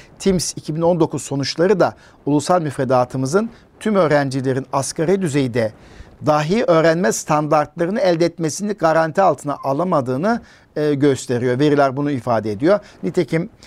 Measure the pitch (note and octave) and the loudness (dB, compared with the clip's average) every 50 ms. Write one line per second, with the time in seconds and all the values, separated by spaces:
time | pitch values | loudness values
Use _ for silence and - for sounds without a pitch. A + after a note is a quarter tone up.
0 | - - - - - F#3+ F#3+ E3 - - - - - - D3+ D#3+ E3+ E3+ F3+ E3 | -20 -20 -12 -4 0 0 0 0 -2 -4 -8 -10 -10 -8 -4 0 0 2 2 2
1 | F#3+ - - C3+ - - C#3 C#3 C3+ - - D#3+ E3+ G3 G#3+ F3 D#3 A#2+ - - | 0 0 -2 -4 -8 -6 -4 -4 -4 -4 -2 0 2 2 4 4 2 0 0 -4
2 | - - - _ - C#3+ D3 D3 - - F3+ F3+ D#3 C#3+ B2+ - C3+ B2 C3 B2 | -16 -20 -20 _ -4 0 0 0 2 2 0 0 0 -2 -4 -4 0 2 2 2
3 | B2+ - - C3 C3 C3 D#3+ G3+ A3+ A#3 - - - _ _ - - A3 G#3+ G3 | 2 0 -2 -4 -2 0 0 0 -2 -2 -8 -14 -20 _ _ -6 -4 0 2 2
4 | E3+ C#3+ D3+ D3 C#3 C3+ C3 C#3 B2+ C3+ B2+ C3+ - - - C#3 C3 - - - | 4 4 4 2 2 0 -2 -2 -2 -2 -2 -2 -2 -4 -4 -4 -4 -4 -4 -2
5 | D#3+ D#3+ G3 G3 F#3+ D3+ C3 D3 C3 B2+ A2+ B2 A2+ G#2 - - - - - - | 0 0 0 0 0 0 0 0 0 0 0 -2 -2 -2 -4 -10 -20 -20 -20 -20
6 | - - - - A2+ C#3+ D3+ D3+ D3+ D#3 G3 A#3 B3+ - E3 D#3+ D#3 E3 D#3+ E3+ | -20 -20 -16 -4 0 0 2 2 2 0 0 0 2 2 2 4 4 4 2 2
7 | F#3+ A3+ - - - - D#3 D3+ D3+ D3 D#3 D3+ D3 D3 - E3 E3+ E3+ G#3 A#3 | 0 -2 -2 -2 -2 -2 0 0 0 2 2 2 0 0 -4 -4 -4 -2 -2 0
8 | - F#3 F3 D#3+ E3+ E3 - - E3 D3+ - - - G#2 A#2+ - D#3+ D#3+ D#3 D#3+ | 0 0 2 2 0 -2 -2 -4 -6 -6 -4 -4 -6 -6 -4 -2 0 2 2 2
9 | D#3+ D#3+ C#3 F#3+ G3 F3 D3 - - C#3+ C3+ - - C3+ C3+ D3 F3 F#3 E3+ C#3+ | 0 0 0 2 2 2 2 0 -4 -8 -8 -6 -4 -4 -2 -2 -2 0 0 0
10 | B2 B2+ B2+ C3+ F3 A3 A#3+ - - - - - _ _ - D#3 D3+ D3+ D3 C3+ | 0 0 -2 -2 0 -2 -2 -2 -6 -10 -20 -20 _ _ -6 -4 -2 -2 0 2
11 | D3 C#3+ C3 - - - B2 A#2+ B2 B2 B2 B2+ D3+ D3+ C#3+ C#3+ C#3 C#3 B2+ C#3 | 2 2 2 0 -2 -4 -2 -2 0 0 0 2 2 2 4 4 2 2 0 -2
12 | D3 D3 C#3+ B2 - B2 A2+ A2 G#2 A2 G#2 G2 C#3 F3 G#3 G3+ - - - - | -4 -4 -4 -4 -2 -2 -2 -2 -2 -4 -4 -2 0 2 0 0 -2 -6 -14 -10
13 | - F#3 - F#3 E3 - E3 D#3+ E3+ - - _ - | -8 -6 -2 -2 -2 -2 -2 -4 -4 -6 -10 _ -20